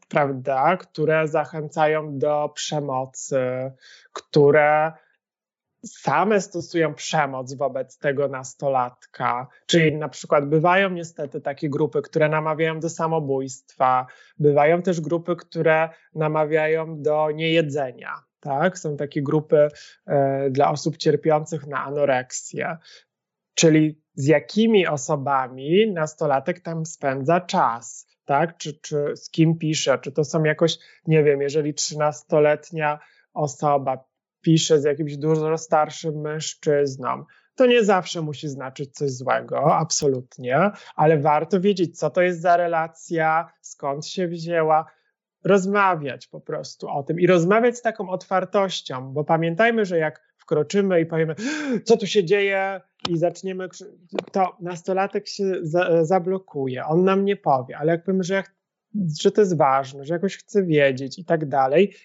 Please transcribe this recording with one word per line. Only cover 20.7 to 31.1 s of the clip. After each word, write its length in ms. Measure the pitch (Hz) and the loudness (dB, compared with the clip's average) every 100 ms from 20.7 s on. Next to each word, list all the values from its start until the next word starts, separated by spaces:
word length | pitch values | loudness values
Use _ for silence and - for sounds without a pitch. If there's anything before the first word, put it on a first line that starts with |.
osób 260 | 151 165 - | 0 -4 -2
cierpiących 680 | 160 147 160 156 156 156 139 | 0 0 2 0 -2 -10 -8
na 180 | 139 | -10
anoreksję. 920 | 139 147 143 127 127 - - - - 160 - - _ _ _ _ _ | -6 -2 0 0 -2 -12 -12 -8 -8 -10 -16 -20 _ _ _ _ _
Czyli 480 | - 165 156 156 151 _ | 2 4 6 2 -2 _
z 120 | - 139 | -4 2
jakimi 600 | 147 147 208 226 214 165 | 2 2 2 4 4 2
osobami 1040 | 147 - 147 135 135 127 131 139 185 220 | -2 -4 -4 0 -2 -2 -8 0 2 2
nastolatek 680 | 170 156 - 156 135 135 175 | 0 -6 -4 0 0 -2 -6
tam 260 | 170 165 160 | -8 -8 -8
spędza 540 | - 143 135 135 175 | -6 -4 -2 0 0
czas, 640 | 180 185 131 117 - - - _ | 0 0 0 0 -10 -20 -20 _
tak? 320 | - 143 165 - | -2 0 0 -4
Czy, 240 | 160 147 | -14 -12
czy 360 | - 147 147 - | -6 -4 -4 -6
z 140 | - | -8
kim 280 | - 160 165 | 2 2 2
pisze, 400 | 156 151 151 160 | -2 -2 0 -2
czy 140 | 151 | -2
to 120 | 135 | -4
są 200 | 151 170 | -2 0
jakoś, 340 | 156 151 160 - - _ | 0 2 0 0 -12 _
nie 180 | - | 2